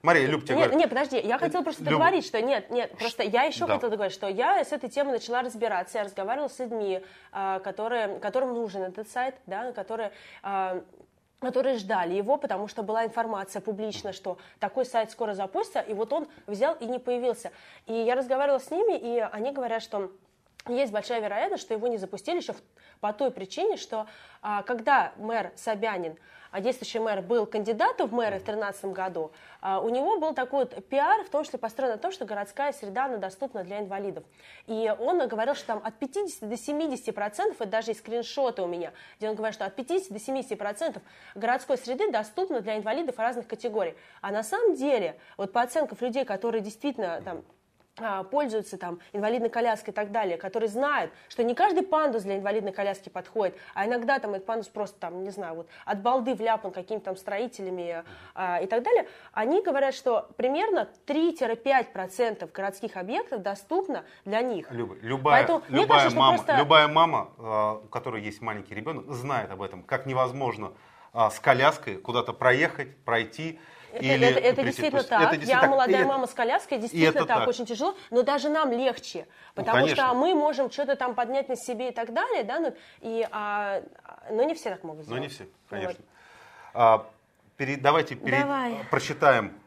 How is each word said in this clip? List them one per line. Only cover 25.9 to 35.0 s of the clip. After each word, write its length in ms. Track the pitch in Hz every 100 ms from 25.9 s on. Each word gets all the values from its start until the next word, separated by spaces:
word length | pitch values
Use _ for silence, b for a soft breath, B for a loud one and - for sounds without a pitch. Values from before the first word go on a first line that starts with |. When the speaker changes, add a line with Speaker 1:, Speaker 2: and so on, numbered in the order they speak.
| 190 165 160 b b b
Speaker 2:
а, 80 | 196
действующий 400 | 214 247 - 226
мэр, 220 | 220 202
был 240 | 180 240 208
кандидатом 640 | 214 202 220 392 494 277
в 40 |
мэры 260 | 233 220 196
в 60 |
тринадцатом 480 | 190 214 202 196 196
году, 400 | 185 185 170 160 b b b
а, 200 | 196 190
у 80 | 226
него 320 | 247 311 415
был 140 | 311
такой 260 | 277 254 277 254
вот 180 | - -
пиар, 380 | 269 302 427
в 60 | -
том 120 | 285
числе 160 | 302 -
построен 340 | 226 - 262
на 60 | 214
том, 140 | 349
что 120 | 381 214
городская 460 | 202 202 - 285
среда, 340 | 277 202 196 269
она 100 | 226
доступна 480 | 190 185 269 220
для 160 | 180 202
инвалидов. 420 | 202 196 202 160 - b b b -
И 260 | 220 226 214